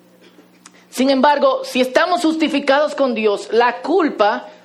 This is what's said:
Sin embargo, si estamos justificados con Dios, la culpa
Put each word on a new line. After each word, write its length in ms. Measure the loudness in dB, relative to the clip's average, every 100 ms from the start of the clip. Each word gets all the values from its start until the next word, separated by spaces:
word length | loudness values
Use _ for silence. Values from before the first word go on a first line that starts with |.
| _ _ -20 _ -20 _ -20 _ _
Sin 220 | -2 0
embargo, 500 | 2 2 2 2 0
si 180 | -4 -2
estamos 420 | 0 0 0 0
justificados 720 | 0 0 -2 -2 0 2 0 0
con 180 | -2
Dios, 360 | 0 0 -2 -2
la 260 | 0 0 0
culpa 720 | -2 0 0 2 0 0 -8 -20